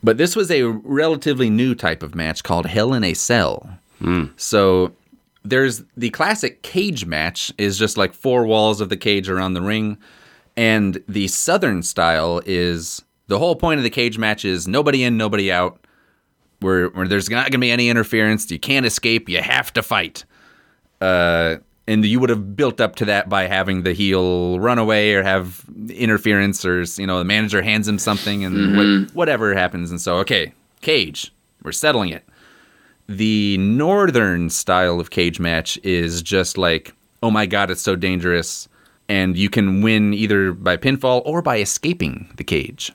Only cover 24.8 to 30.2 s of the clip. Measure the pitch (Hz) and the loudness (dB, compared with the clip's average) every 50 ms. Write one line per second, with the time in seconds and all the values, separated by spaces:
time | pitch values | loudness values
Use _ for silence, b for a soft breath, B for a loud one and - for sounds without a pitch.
24.8 | 113 107 110 107 104 107 104 98 95 98 95 95 90 90 87 - - - - - | 2 2 2 4 4 4 4 4 2 2 0 0 -2 -4 -12 -16 -20 -20 -16 -14
25.8 | 107 113 - 95 123 113 110 101 - 110 104 101 98 101 95 - - 92 90 90 | -14 -12 -6 -2 0 2 2 2 2 2 2 2 2 0 -2 -2 -2 -2 0 0
26.8 | 87 85 - - 98 95 92 90 87 90 104 107 107 104 104 101 92 110 107 107 | -2 -4 -6 -6 -4 -2 -2 -2 0 2 2 2 2 2 0 0 2 2 0 0
27.8 | 104 107 104 98 - 110 104 101 - 104 101 101 98 92 92 101 101 98 101 101 | 0 -2 -2 -2 0 -2 -2 -2 -2 -4 -4 -4 -4 -4 -2 0 0 2 4 4
28.8 | 101 101 101 98 98 - - 151 170 156 143 113 110 104 98 95 90 90 - 90 | 4 4 4 2 0 -2 -2 -2 0 0 0 0 0 0 2 2 0 0 -2 -4
29.8 | 87 85 87 87 - 95 87 90 | -8 -6 -8 -6 -4 -2 -2 -2